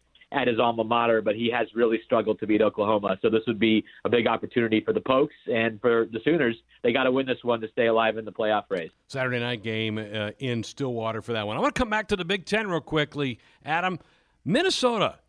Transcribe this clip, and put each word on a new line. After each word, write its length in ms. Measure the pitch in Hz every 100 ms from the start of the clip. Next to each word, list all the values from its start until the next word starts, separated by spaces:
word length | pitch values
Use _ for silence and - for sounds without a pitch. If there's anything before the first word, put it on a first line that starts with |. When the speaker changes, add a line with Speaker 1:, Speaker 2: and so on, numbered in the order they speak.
| _ _ _
Speaker 1:
at 160 | 139 123
his 120 | 113
alma 240 | 120 117
mater, 380 | 110 120 117 113
but 140 | 104 107
he 140 | 117
has 180 | 120 113 110
really 240 | 120 110 -
struggled 340 | 120 104 104
to 80 | 104
beat 140 | 107
Oklahoma. 560 | 107 104 104 107 101 95
So 80 | 113
this 120 | 110 117
would 120 | 107
be 240 | 113 110 - - 98
a 40 |
big 180 | 120 117
opportunity 520 | 113 - - 113 110
for 140 | 104
the 80 | 104
Pokes 320 | - 131 151 - -
and 300 | 120 113 107
for 240 | 127 117 113
the 60 | 113
Sooners. 320 | 147 165 127 113 _ _
They 100 | 120
gotta 180 | 123 131
win 140 | 131 131
this 180 | 123
one 160 | 120 117
to 60 | 110
stay 160 | - 117
alive 300 | 113 113 110
in 80 | 107
the 60 |
playoff 340 | 95 110 107 -
race. 220 | 92 82 - _
Speaker 2:
Saturday 320 | 135 127 123
night 240 | 120 120
game, 340 | 107 110 110 107
uh, 340 | 104 107 104 -
in 260 | 131 117
Stillwater 600 | 107 - 139 120 110 110
for 100 | 104
that 140 | 113 104
one. 100 | 117
I 20 |
wanna 120 | 262
come 180 | - 247
back 180 | 214 214
to 60 | 202
the 80 |
Big 220 | 170 202 -
Ten 240 | 208 214
real 100 | 165
quickly. 600 | - 156 147 147 139 113 _ _ -
Adam, 340 | 160 185 175 - _ _ _ -
Minnesota, 720 | 233 381 - 247 226 147 -